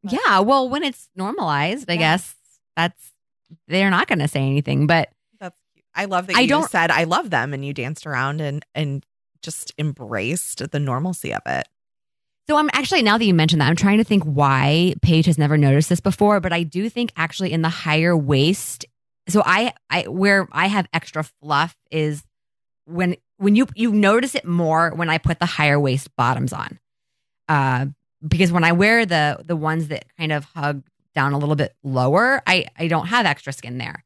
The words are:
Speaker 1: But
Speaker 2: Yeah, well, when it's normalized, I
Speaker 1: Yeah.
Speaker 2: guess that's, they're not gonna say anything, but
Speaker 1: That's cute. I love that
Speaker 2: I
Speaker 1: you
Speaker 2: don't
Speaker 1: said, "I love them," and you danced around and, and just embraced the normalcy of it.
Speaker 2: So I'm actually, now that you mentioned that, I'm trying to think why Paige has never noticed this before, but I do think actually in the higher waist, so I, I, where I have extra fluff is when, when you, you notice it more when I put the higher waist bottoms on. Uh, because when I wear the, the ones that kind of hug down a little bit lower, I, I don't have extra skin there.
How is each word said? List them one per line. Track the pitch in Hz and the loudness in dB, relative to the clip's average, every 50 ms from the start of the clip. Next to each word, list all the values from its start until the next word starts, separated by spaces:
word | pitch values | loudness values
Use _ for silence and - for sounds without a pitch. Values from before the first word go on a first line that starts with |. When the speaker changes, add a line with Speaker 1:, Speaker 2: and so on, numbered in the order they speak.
Speaker 1:
But | - 196 220 | -6 -4 -4
Speaker 2:
Yeah, | 339 494 - 208 190 | -2 0 2 2 4
well, | 196 214 269 277 262 254 | 4 4 2 2 2 0
when | 254 294 339 | -2 -4 -4
it's | 285 240 - - _ _ | -4 -6 -8 -18 _ _
normalized, | 180 185 202 247 403 208 160 147 143 147 165 208 277 277 - | -8 -8 -6 -6 -6 -4 -2 -2 0 0 -2 -4 -6 -4 -4
I | 175 | -2
Speaker 1:
Yeah. | 170 | 0
Speaker 2:
guess | 165 156 160 185 - - - _ _ _ _ _ _ _ _ - | 2 2 2 0 -2 -8 -18 _ _ _ _ _ _ _ _ -4
that's, | 165 175 - _ - - _ _ _ _ _ _ _ _ 165 _ _ _ | -4 -4 -4 _ -20 -20 _ _ _ _ _ _ _ _ -20 _ _ _
they're | 156 185 196 196 | -2 0 2 2
not | 190 175 - - | 2 2 0 0
gonna | 226 170 143 147 | -2 -2 -2 -2
say | - 139 | -2 -2
anything, | 135 135 135 143 143 - 139 135 147 | -2 0 0 -2 -2 0 0 0 2
but | 147 170 165 151 - _ _ _ _ _ _ | 2 2 2 0 -2 _ _ _ _ _ _
Speaker 1:
That's | 196 180 _ _ _ _ _ | -18 -18 _ _ _ _ _
cute. | _ _ _ _ | _ _ _ _
I | - 196 | -8 -6
love | 202 190 180 185 185 | -2 -2 -4 -2 0
that | 185 233 | 2 2
Speaker 2:
I | |
Speaker 1:
you | 254 247 | 4 4
Speaker 2:
don't | 277 302 320 - | 2 0 0 0
Speaker 1:
said, | - 185 165 165 | 0 0 0 2
"I | 151 - 170 | 2 0 0
love | 165 175 330 359 226 | 0 0 -2 -2 -2
them," | 170 127 117 139 | -2 -2 -2 -4
and | 143 135 139 | -6 -8 -8
you | 139 143 | -8 -8
danced | 147 123 127 156 - - | -8 -8 -8 -10 -10 -10
around | 156 143 123 131 139 143 156 | -8 -4 -4 -4 -4 -4 -4
and, | 156 143 143 147 - _ _ | -6 -6 -6 -8 -10 _ _
and | 139 151 143 139 139 - _ _ _ _ _ _ _ | -6 -4 -4 -4 -8 -10 _ _ _ _ _ _ _
just | - - 156 - - - - - | -16 -12 -12 -12 -12 -14 -8 -6
embraced | 151 151 143 - 127 104 117 101 98 117 156 170 - - - - - 147 | -4 -4 -4 -6 -10 -8 -6 -4 -4 -4 -4 -4 -6 -8 -8 -10 -10 -6
the | - 143 | -4 -4
normalcy | 147 135 123 127 156 185 180 - - - 55 | -2 -2 -2 -2 -4 -4 -6 -6 -8 -8 -8
of | 50 - - | -8 -6 -4
it. | 67 65 65 _ _ _ _ _ _ _ _ _ _ _ _ _ _ _ _ - | -6 -6 -6 _ _ _ _ _ _ _ _ _ _ _ _ _ _ _ _ 0
Speaker 2:
So | 302 294 | 0 2
I'm | 302 294 - | 2 2 0
actually, | 269 277 - 381 349 | -2 -2 0 0 2
now | 233 208 208 226 | 4 4 4 4
that | 226 | 4
you | 208 185 | 4 4
mentioned | 165 156 156 170 156 | 4 4 4 2 2
that, | 147 135 | 2 2
I'm | 170 | 2
trying | 165 - 196 202 214 | 4 4 4 4 4
to | 226 | 4
think | - 214 196 156 | 4 2 0 0
why | 151 143 139 143 139 135 131 135 143 147 165 175 185 - - | 0 0 2 2 4 4 4 2 2 4 4 2 2 0 0
Paige | - - 165 160 160 | 2 4 4 4 4
has | 185 165 156 | 4 2 2
never | 151 139 156 151 | 2 2 4 4
noticed | 147 139 135 143 156 - | 4 4 4 4 4 2
this | 180 170 | 0 0
before, | - 196 185 - 208 208 208 202 | 0 -2 0 2 2 4 4 2
but | 165 185 170 | 0 -2 -2
I | 170 | -2
do | 170 156 - 180 202 233 | -4 -4 -4 -4 -6 -4
think | - 240 240 220 - | -4 -4 -6 -6 -4
actually | - 160 165 - - 190 185 | -6 -6 -6 -4 -6 -6 -2
in | - 165 160 | -2 0 -2
the | 165 | -2
higher | 170 - - 165 151 156 160 175 175 | -4 -4 -4 -2 0 2 2 2 2
waist, | 160 143 131 147 131 139 160 196 - - - - - - _ _ _ _ _ _ _ _ - | 2 2 2 2 4 4 2 2 0 -4 -10 -10 -12 -14 _ _ _ _ _ _ _ _ 0
so | 170 208 - | 0 2 2
I, | - 180 196 226 247 - _ _ _ | 2 2 0 0 -2 -6 _ _ _
I, | - 180 - | -4 -4 -4
where | - 127 180 190 202 196 196 185 - | -4 -4 0 2 4 4 2 0 -2
I | - - 175 196 | -2 -2 -2 0
have | 208 208 175 - - | 2 0 -2 0 -4
extra | 165 - - - 156 156 | -6 -6 -6 -8 -8 -8
fluff | - _ _ - 147 151 143 156 170 - _ _ _ | -8 _ _ -6 -2 0 0 0 -2 -4 _ _ _
is | - 160 151 151 151 147 - _ _ _ _ _ _ _ _ _ _ _ _ | -4 -2 -2 -2 -4 -6 -10 _ _ _ _ _ _ _ _ _ _ _ _
when, | - 165 170 185 175 180 - _ _ _ _ | -12 -4 -2 -2 -2 -2 -4 _ _ _ _
when | 190 202 208 | 2 4 4
you, | 220 262 - - | 4 4 2 0
you | - 226 240 | -2 -2 0
notice | 208 214 208 196 208 233 254 262 - | 2 4 4 4 4 4 2 0 -4
it | 277 - | -6 -4
more | 175 170 170 170 160 160 160 165 165 - | -2 -2 0 0 2 2 2 0 0 0
when | 160 170 165 | -4 -2 -2
I | 160 160 | -2 0
put | _ - 165 - | _ -2 -2 -2
the | 175 170 | -2 -4
higher | - - 151 147 143 147 | -2 0 2 2 2 2
waist | 143 135 127 135 - - _ | 2 0 -2 -2 -4 -8 _
bottoms | - 123 120 131 123 127 127 - | -2 0 0 0 -2 -4 -6 -6
on. | - - - 190 - _ _ _ _ _ _ _ _ _ _ _ _ _ - | -8 -10 -12 -14 -20 _ _ _ _ _ _ _ _ _ _ _ _ _ -2
Uh, | 156 143 135 135 127 123 135 139 139 _ _ _ _ _ - 156 | -2 0 0 0 0 0 -2 -4 -8 _ _ _ _ _ -4 -2
because | 175 165 190 175 | 0 2 2 2
when | 170 175 165 | 2 2 2
I | 165 170 | 2 4
wear | 175 196 214 226 233 226 185 | 4 4 4 4 2 2 0
the, | 175 160 151 147 135 - - | 0 0 0 0 -2 -4 -6
the | 160 170 | -6 -6
ones | 160 151 156 156 165 160 147 | -4 -2 -2 -2 -2 -4 -4
that | 156 - - _ _ - | -8 -12 -12 _ _ -8
kind | 170 156 | -4 -4
of | 156 147 143 | -4 -4 -6
hug | _ _ 170 147 147 147 139 131 _ _ _ _ _ _ | _ _ -6 -4 -4 -4 -6 -10 _ _ _ _ _ _
down | 151 135 139 143 | -2 0 0 0
a | 139 | 0
little | 147 143 151 | 0 0 0
bit | 143 143 - _ _ _ | 0 -2 -4 _ _ _
lower, | 139 131 127 127 131 143 185 226 254 269 269 - | -4 -2 0 2 2 4 2 2 2 0 -2 0
I, | - 185 185 - - _ - | 0 0 0 0 -4 _ -6
I | 165 165 | -4 -2
don't | 170 160 151 175 | -2 -2 -2 -2
have | - 247 226 | -2 0 0
extra | 175 147 - - - 135 | 0 -2 -4 -6 -12 -12
skin | - - 120 123 127 | -12 -12 -12 -10 -10
there. | 120 - - - _ | -10 -10 -12 -16 _